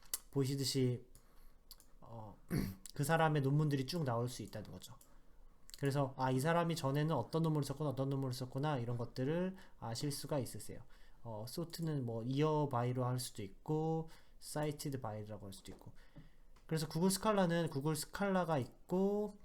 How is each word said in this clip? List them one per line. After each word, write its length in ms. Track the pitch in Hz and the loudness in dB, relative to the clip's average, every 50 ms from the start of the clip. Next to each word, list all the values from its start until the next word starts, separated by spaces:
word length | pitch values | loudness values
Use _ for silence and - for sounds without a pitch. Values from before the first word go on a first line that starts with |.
| - - - - - - | -12 -8 -8 -8 -6 -2
보시듯이, 720 | - 139 139 127 143 139 135 127 - 135 127 127 123 117 - - - - - - - - - - - - - - - - - - - - | 0 2 2 2 2 0 0 2 2 4 4 4 2 0 -4 -12 -20 -20 -20 -20 -20 -20 -20 -20 -20 -20 -20 -20 -20 -20 -20 -20 -20 -18
어, 360 | - - 110 113 110 104 95 - - - | -16 -14 -12 -12 -12 -12 -14 -14 -8 -2
<clears throat> 460 | - 147 - 98 95 - - - - | 0 0 0 -2 -4 -10 -14 -10 -4
그 100 | - 143 | -2 0
사람의 380 | - 160 165 160 156 151 151 131 | 4 4 6 6 6 6 4 4
논문들이 440 | 135 143 151 156 151 143 135 131 | 4 4 4 4 4 2 2 0
쭉 180 | 131 180 175 156 | 0 -2 0 0
나올 240 | 123 117 117 120 123 | 2 2 0 0 -2
수 140 | 123 - 110 | -4 -6 -8
있다는 280 | 95 - 110 101 - | -8 -8 -10 -10 -10
거죠. 240 | - 92 - - - - - - - - - - - - - - - - - - - - | -12 -12 -14 -14 -18 -18 -20 -20 -20 -20 -20 -20 -20 -20 -20 -20 -20 -20 -20 -16 -8 -2
그래서 360 | - 139 131 143 139 127 - | 0 2 2 2 2 0 0
"아, 140 | - 127 131 | 0 2 4
이 100 | 131 131 | 4 4
사람이 360 | 131 160 165 170 175 165 160 | 4 4 4 4 4 2 2
전에는 380 | 160 - 135 135 147 151 160 165 | 0 0 2 2 2 2 4 2
어떤 280 | 127 113 - - 160 165 | 2 0 0 0 2 4
논문을 220 | 160 156 151 139 | 4 4 2 2
썼구나, 260 | - 180 - 156 147 | 0 -2 -2 -2 -2
어떤 180 | 123 127 135 135 | 0 0 0 0
논문을 220 | 139 135 135 131 127 | 0 0 0 -2 -2
썼구나." 440 | 127 131 127 - 135 139 147 147 127 | -4 -6 -4 -2 0 0 2 2 0
이런 180 | 117 117 123 | 0 0 -2
것들을 580 | 120 117 117 - 127 131 135 160 175 180 190 190 190 - - - - | -2 -2 -4 -2 -2 0 2 2 2 0 -2 -2 -6 -12 -16 -14 -10
아실 320 | - 117 117 - - 147 139 | -8 -6 -4 -2 -2 -2 -2
수가 260 | - - 139 156 143 | -2 -4 -2 -2 -2
있으세요. 420 | 117 - - 107 - - - - - - - - - - - - - | -2 -2 -6 -8 -8 -8 -10 -10 -12 -14 -16 -18 -18 -18 -16 -14 -12
어, 220 | 117 110 104 113 120 | -10 -8 -8 -8 -8
소트는 560 | - 180 165 165 - - 165 156 151 143 127 | -6 -6 -6 -6 -4 -4 -2 -2 -2 -2 -2
뭐 160 | 117 113 117 110 | -2 -4 -4 -2
이어 440 | 123 131 139 151 156 156 151 147 135 | 0 2 4 4 4 4 4 2 2
바이로 340 | 120 120 120 123 123 131 123 | 2 2 2 2 2 2 2
할 140 | 123 127 127 | 2 0 0
수도 220 | 127 - - - 104 | -2 -4 -6 -8 -8
있고, 680 | 92 - - - - 156 156 156 160 160 160 160 160 - - - - - - | -8 -8 -8 -4 -2 0 2 2 2 0 0 -2 -4 -10 -18 -20 -20 -20 -16
사이티드 600 | - - - 151 151 151 147 151 - 151 135 123 | -12 -6 -2 -2 0 0 -2 -2 -4 -4 -4 -4
바이라고 460 | 123 110 107 107 104 101 107 98 98 | -4 -4 -6 -6 -6 -8 -8 -10 -10
할 60 | 101 98 | -10 -12
수도 200 | - - - - | -12 -14 -16 -16
있고. 200 | - - - - - - - - - - - - - - - - - - | -16 -16 -16 -16 -16 -18 -18 -18 -18 -18 -18 -20 -20 -20 -20 -20 -14 -8
그래서 220 | - 160 156 156 151 | -2 -2 -2 -2 -2
구글 220 | - 160 175 190 | 0 2 4 4
스칼라는 580 | 190 190 - 220 214 196 185 170 170 170 170 156 | 4 4 4 4 4 6 6 6 4 4 2 2
구글 260 | - 135 131 156 156 | 0 0 0 0 0
스칼라가 640 | 147 - - - - 202 202 190 185 175 160 160 139 | 0 -2 -6 -4 -2 0 2 4 4 4 4 2 2
있고, 760 | 117 - - - - - 180 185 190 196 208 208 208 202 - - - | 0 -2 -6 -12 -6 -2 2 2 4 4 2 2 0 -2 -4 -8 -16